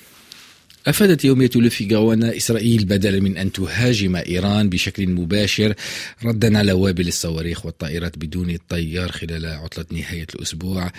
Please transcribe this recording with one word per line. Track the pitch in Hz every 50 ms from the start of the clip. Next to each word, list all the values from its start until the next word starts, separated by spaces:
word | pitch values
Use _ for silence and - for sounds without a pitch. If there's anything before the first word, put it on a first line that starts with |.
| - - - - - - - - - - - _ _ _ - _ _
أفادت | - 147 - 208 196 175 147 -
يومية | 135 135 123 131 120 -
لوفيغارو | 123 117 117 - - 113 98 110 104 107 113 113
أن | 110 117
إسرائيل | 117 113 - - - 117 110 104 120 117 113 104
بدلا | 90 101 101 95 104 95 95
من | 95 98 95
أن | 80 95 95 -
تهاجم | - 95 85 - 101 123 123 123 104 101 95 90
إيران | 87 - - 87 90 92 101 101 104 107 101
بشكل | 90 87 - 98 - - 98 92
مباشر | 90 87 87 80 92 104 104 95 - - 107 107 104 - - - - - - - - _ 113
ردا | 117 117 107 113 113 104 104
على | 104 101 95
وابل | 92 98 98 92 87 90 87
الصواريخ | - - - 85 82 80 82 85 82 - -
والطائرات | 85 80 _ 82 76 76 85 85 87 - 78
بدون | 82 78 78 92 90 87
الطيار | 85 85 - _ 87 85 85 80 80 90 90 87 85
خلال | - - 82 82 80 80
عطلة | 82 78 76 78 82 - - 82 -
نهاية | - 85 78 - 85 85 80 78 -
الأسبوع، | - - - - 80 90 92 92 92 90 90 -